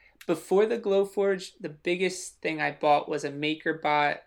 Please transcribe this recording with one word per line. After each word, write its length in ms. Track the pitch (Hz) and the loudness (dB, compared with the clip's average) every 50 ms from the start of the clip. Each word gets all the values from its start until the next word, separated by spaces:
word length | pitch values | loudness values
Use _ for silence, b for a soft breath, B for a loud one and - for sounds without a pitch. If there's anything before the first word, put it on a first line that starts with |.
| B B B B - | B B B B -4
before 400 | - 170 - - - 185 202 220 | -4 -4 -4 -2 2 2 4 4
the 120 | 220 233 214 | 2 0 -2
Glowforge, 720 | 208 202 196 196 196 196 - 202 196 196 196 185 - - - - | 0 2 2 2 2 0 0 0 0 0 0 -2 -6 -12 -14 -12
the 80 | 170 156 | -12 -12
biggest 720 | 151 - - 175 180 180 190 180 185 - - - - _ | -12 -8 -4 -4 -2 0 -2 -2 -4 -6 -10 -14 -12 _
thing 200 | - 160 160 151 | -6 -4 -4 -2
I 120 | 147 147 | -2 -4
bought 360 | 147 - 151 147 143 147 - - | -2 0 2 4 4 4 2 0
was 140 | 156 147 147 | -4 -4 -4
a 60 | 139 | -6
MakerBot, 880 | 139 143 151 151 156 156 - 165 156 160 - 147 147 147 147 147 151 - - | -4 -4 -2 -2 -2 -2 -2 -4 -4 -2 0 0 2 2 2 2 0 -4 -8